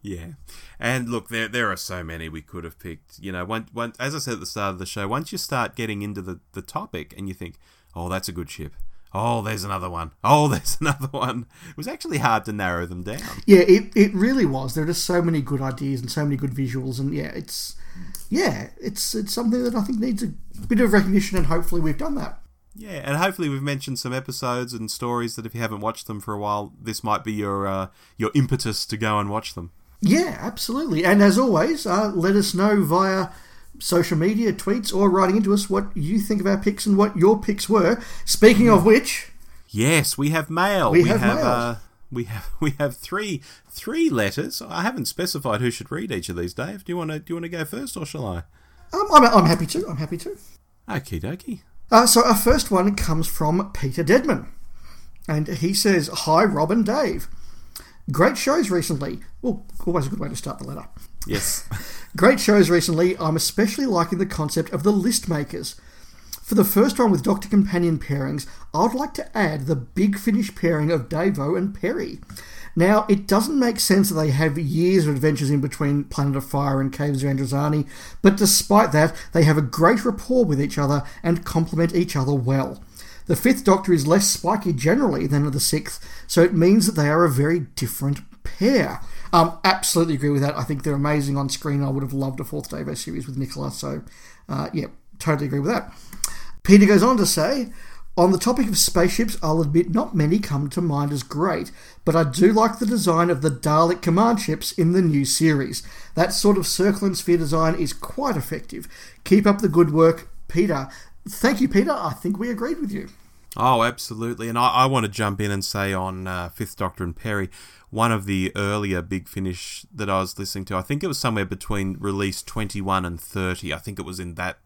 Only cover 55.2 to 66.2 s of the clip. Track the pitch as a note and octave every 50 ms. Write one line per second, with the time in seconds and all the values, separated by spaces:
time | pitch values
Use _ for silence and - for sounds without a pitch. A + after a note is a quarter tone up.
55.2 | - - D#3 D3+ D#3 D3 F3+ B2+ C3+ F3 G3 - - G#3 F#3+ E3+ C#3+ - - -
56.2 | - D#3+ D#3 E3 A3 G#3 - C#3+ D#3 D#3+ G3+ A#3 G#3+ G#3 A#3 D4 D4 A3+ - -
57.2 | - - - - - - - - - - - - - - - - - - C3+ A#2
58.2 | F3 C4 C#4 - - C4+ C#4+ E4+ C4+ G3 F3+ F3 - - E3 C3+ C#3 D#3+ F3+ -
59.2 | - - - - - B3+ G3+ - - - - - - F3 E3+ E3+ C#3 C#3 G#3 G3+
60.2 | - D3 D3+ - - C#3+ C#3+ - - - C#3 D#3+ - - - - - - - -
61.2 | - - G#2 G2+ F#2+ - - - - - - - - - - - - - - -
62.2 | F3+ A#3 C#4 G3 - - G#3 G#3 F#3 D3+ F3 F3 E3 - E3 D#3 F3 F3+ F#3 -
63.2 | E3+ D#3 D#3+ D#3+ - - - - A3 G3+ G3+ - C#4 C4 G3+ E3+ E3 E3+ G3 E3+
64.2 | D#3+ G3 - - D3+ D3 - E3 D#3 - - D3+ D3 G#3 G#3 G3 F3+ - - -
65.2 | - - E3 D3 D3 - - - - - - - _ - - - - - - -